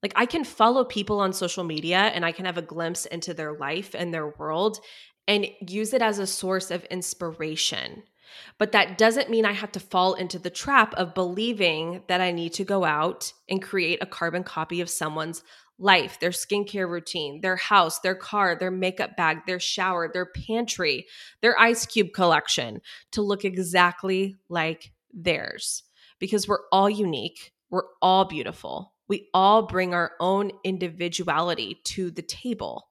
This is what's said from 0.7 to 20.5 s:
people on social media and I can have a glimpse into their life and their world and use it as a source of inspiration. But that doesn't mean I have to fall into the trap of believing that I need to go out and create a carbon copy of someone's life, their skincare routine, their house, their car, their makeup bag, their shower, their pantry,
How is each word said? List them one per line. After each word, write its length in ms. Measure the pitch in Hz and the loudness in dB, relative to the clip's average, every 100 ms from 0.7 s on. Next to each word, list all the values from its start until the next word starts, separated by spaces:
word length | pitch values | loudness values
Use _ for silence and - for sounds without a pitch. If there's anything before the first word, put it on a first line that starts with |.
| 254 | 4
people 340 | 254 208 202 208 | 0 -2 -2 0
on 140 | 190 | 0
social 320 | 185 180 180 | 0 -4 -4
media 340 | 175 156 160 180 | -6 -4 0 2
and 260 | 208 - | 2 2
I 60 | 170 | -4
can 140 | 165 | -4
have 140 | 185 175 | -6 -6
a 40 | |
glimpse 440 | 165 156 165 175 - | -8 -6 -4 -4 -8
into 280 | 170 165 | -8 -8
their 220 | 165 156 151 | -6 -8 -6
life 400 | 139 160 196 - | -6 -6 -6 -6
and 180 | 175 | -4
their 140 | 165 151 | -4 -6
world 500 | 147 151 156 208 208 - - - _ - | -6 -4 0 0 0 -16 -20 -20 _ 0
and 220 | 208 202 - 180 | 0 0 -8 -10
use 260 | 196 214 | -6 0
it 100 | 262 | 2
as 180 | 226 208 | 2 0
a 60 | 190 | -4
source 440 | - 185 190 185 | -4 -2 -2 -2
of 140 | 180 | -8
inspiration. 1200 | - 185 175 - 170 160 156 156 - - 64 - - _ _ - - _ | -6 -8 -6 -6 -8 -6 -6 -2 -2 -2 -8 -10 -20 _ _ -20 -20 _
But 140 | 214 | 2
that 260 | 214 185 185 | 4 4 4
doesn't 320 | 226 233 - | 4 4 0
mean 160 | 226 220 | 2 2
I 60 | |
have 200 | 202 208 | 0 -6
to 80 | 202 | -10
fall 340 | - 185 185 | -2 2 2
into 240 | 185 185 180 | 2 -4 -6
the 120 | 180 | -8
trap 420 | - - 277 214 | -8 2 4 4
of 200 | - 180 | 2 -4
believing 880 | 180 180 185 226 220 180 156 165 180 - | 0 -2 0 -2 2 2 2 -4 -8 -2
that 120 | 180 | 0
I 120 | 185 | 2
need 200 | 175 170 | 0 -4
to 100 | 165 | -4
go 200 | 190 202 | -2 2
out 480 | 170 151 165 - - - _ | 2 2 0 -2 -10 -12 _
and 140 | 190 | -6
create 400 | 190 196 170 170 | -2 -2 0 -2
a 40 | 190 | -6
carbon 360 | - 170 170 | -4 -4 -4
copy 380 | 180 - 160 175 | -6 -8 -6 -4
of 100 | 170 | -4
someone's 520 | - 156 156 160 165 _ - _ _ | -4 -4 -4 -6 -8 _ -20 _ _
life, 400 | 190 185 143 - | 2 4 2 -4
their 100 | 170 | -4
skincare 580 | 175 - 202 202 202 185 | -4 -4 -4 -4 -4 -4
routine, 520 | 175 165 185 151 147 | -4 -8 -8 -6 -4
their 160 | 185 185 | -4 -2
house, 440 | - 208 170 - | 4 6 6 2
their 140 | 185 | -2
car, 420 | 185 - 208 190 170 | -2 -4 0 2 2
their 140 | 185 | -2
makeup 460 | 185 185 185 - - | 0 -2 -2 -6 0
bag, 300 | 165 156 165 | 2 2 -2
their 140 | 180 | -4
shower, 500 | - - 185 180 165 | -2 -2 0 0 -2
their 140 | 175 180 | -4 -6
pantry, 800 | - - | -8 -4